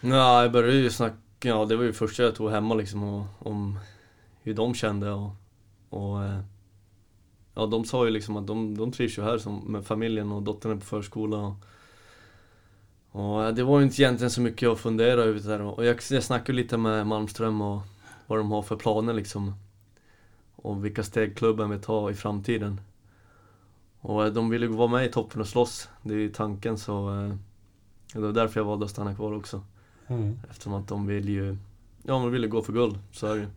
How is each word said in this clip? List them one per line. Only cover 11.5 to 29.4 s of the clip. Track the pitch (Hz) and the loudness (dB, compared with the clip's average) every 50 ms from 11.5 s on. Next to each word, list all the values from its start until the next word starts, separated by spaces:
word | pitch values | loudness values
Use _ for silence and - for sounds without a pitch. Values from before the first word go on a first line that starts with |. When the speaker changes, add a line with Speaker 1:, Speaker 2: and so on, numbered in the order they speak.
| 98 101 - - - - - - - - - - - - - - - - - _ _ _ _ _ _ _ _ _ _ _ _ _ | -6 -8 -14 -20 -20 -20 -20 -20 -20 -20 -20 -20 -20 -20 -20 -20 -20 -20 -20 _ _ _ _ _ _ _ _ _ _ _ _ _
Speaker 1:
och, | _ 101 101 104 104 107 110 | _ -6 -4 -2 0 0 0
eh, | 113 113 | 0 2
det | 117 123 | 2 4
var | 127 143 143 | 6 8 8
ju | 139 | 8
inte | 131 - - | 6 6 6
egentligen | 139 131 123 113 123 123 | 6 6 6 2 0 0
så | 117 123 | 2 2
mycket | 123 117 120 - 127 120 | 0 0 0 2 2 2
att | 113 101 | 2 2
fundera | - 117 110 110 113 120 127 120 117 | 0 -2 2 4 4 6 6 6 4
över | 110 110 107 | 4 2 0
där, | 101 101 107 104 | -2 -4 -4 -4
och, | 104 101 98 - | -4 -6 -4 2
och | 117 | 2
jag, | 120 120 120 - - | 2 2 2 0 0
jag | 135 135 113 | 0 0 2
snackade | - 127 117 120 - 127 | 2 -2 -2 0 0 0
lite | 123 120 120 120 113 | 0 0 0 0 0
med | 110 110 110 107 104 107 | 2 2 2 2 0 0
Malmström | 110 107 107 101 - - 113 113 110 107 | 0 0 -2 -4 -4 -2 -2 0 0 0
och | 104 101 101 104 98 98 - - - - - - - - | -2 -2 -4 -4 -6 -10 -16 -20 -20 -20 -20 -20 -6 -2
vad | 110 110 | -2 0
de | 107 104 | 0 0
har | 107 107 | 0 -2
för | 104 - 110 | -2 -4 -6
planer, | 104 - 117 107 110 107 117 117 | -2 0 2 2 2 2 0 0
liksom. | 110 101 104 - 104 101 98 98 - - - _ _ _ _ _ _ _ _ - _ _ _ - _ _ _ _ - | -2 -4 -4 -6 -6 -6 -6 -6 -10 -14 -20 _ _ _ _ _ _ _ _ -20 _ _ _ -20 _ _ _ _ -12
Och | - - 101 98 98 | -8 -6 -6 -4 -4
vilka | 104 101 113 104 | -4 -4 -4 -6
steg | 98 - 117 110 98 95 - | -2 0 0 0 0 0 0
klubben | 120 113 110 107 107 104 | 2 2 2 2 0 -2
vill | 104 98 | -2 -6
ta | 101 - 110 107 104 101 | -4 -2 -2 0 0 -2
i | 101 | -4
framtiden. | 101 - 107 104 101 101 - 117 107 104 104 101 98 98 - _ _ _ - _ _ _ _ _ _ _ _ _ _ _ _ _ _ _ _ _ _ | -4 -4 -4 -4 -4 -2 -2 -2 -2 -2 -4 -6 -6 -10 -14 _ _ _ -20 _ _ _ _ _ _ _ _ _ _ _ _ _ _ _ _ _ _
Och, | - 101 104 104 107 | -8 -4 -2 0 0
eh, | 104 104 | 0 0
de | 117 113 113 | 0 0 0
vill | 113 117 | 0 0
ju | 120 117 | 0 -2
vara | 110 110 120 117 | 2 2 2 4
med | 120 123 131 | 4 2 0
i | 120 | 0
toppen | - 120 110 - - 110 | 0 -2 -4 -4 -6 -6
och | 107 101 | -6 -2
slåss. | - 120 120 120 - - - - - - - | 2 2 2 2 0 -12 -14 -14 -18 -14 -8
Det | 107 107 | -4 -2
är | 107 | -2
ju | 107 104 | -2 -4
tanken, | 104 - 110 107 101 98 101 113 113 104 | -2 -4 -4 -4 -4 -4 -4 -4 -4 -4
så, | - - 104 101 101 101 101 101 101 | -4 -4 -4 -4 -2 -2 -4 -4 -4
eh, | 101 101 98 - - - - - _ _ _ _ - - - - - - | -4 -6 -8 -10 -16 -20 -20 -20 _ _ _ _ -20 -20 -20 -20 -12 -8
det | 113 | -4
var | 107 107 | -4 0
därför | 104 117 113 110 - 110 | 2 2 2 2 2 -2
jag | 107 | -2
valde | 104 104 104 107 | -2 -2 -2 -4
att | 104 | -6
stanna | 104 - 104 101 98 | -6 -6 -6 -6 -4
kvar | 98 107 107 104 | -4 -4 -4 -6
också. | 107 | -6